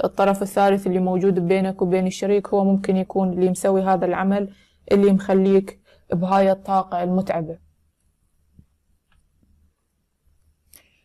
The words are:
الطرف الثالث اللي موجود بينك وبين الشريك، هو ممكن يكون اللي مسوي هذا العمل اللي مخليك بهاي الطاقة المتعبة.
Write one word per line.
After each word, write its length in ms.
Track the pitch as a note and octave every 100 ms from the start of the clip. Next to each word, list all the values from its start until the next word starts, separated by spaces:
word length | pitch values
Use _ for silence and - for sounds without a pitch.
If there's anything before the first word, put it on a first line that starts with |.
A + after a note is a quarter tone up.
الطرف 380 | F#3+ - G3 G3
الثالث 460 | G3 G#3 G3+ G3 G3
اللي 120 | F#3
موجود 480 | F#3 F#3 G3 F3+ E3+
بينك 340 | F#3+ F#3+ F#3+
وبين 260 | F#3 F#3 F#3
الشريك، 400 | - G3 G3+ F#3+
هو 160 | G3+
ممكن 340 | G3 G3 G3 F#3+
يكون 360 | F#3 F#3+ F#3
اللي 160 | F3 F#3
مسوي 320 | F3+ G3 F#3+
هذا 240 | F#3+ F#3 F3+
العمل 440 | F3 F#3+ G3+ G3 - _ _ -
اللي 220 | G3+ G3+
مخليك 680 | F#3+ - F#3+ F#3+ G3 F#3+ - _ _ -
بهاي 380 | E3+ F#3 G3 G3
الطاقة 520 | F#3+ F#3+ F#3+ F#3 F3
المتعبة. 540 | F3+ F#3 F#3+ E3 D#3+ E3 _ _ _ _ _ _ _ _ _ - _ _ _ _ _ _ _ _ _ _ _ _ _ _ _ _ _ _ _ _ _ - _ _